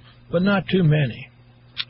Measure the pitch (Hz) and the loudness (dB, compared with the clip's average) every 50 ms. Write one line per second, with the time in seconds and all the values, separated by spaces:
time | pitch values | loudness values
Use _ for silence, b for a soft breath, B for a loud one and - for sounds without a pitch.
0 | b b b b b - - 175 185 202 202 190 - - 180 190 175 151 151 151 | b b b b b -4 -4 -2 0 0 0 0 -2 0 0 2 4 4 4 2
1 | 143 117 - - - - - - - - - - - - - - - | 0 -2 -4 -10 -16 -20 -20 -20 -20 -20 -20 -20 -20 -18 -12 -12 -10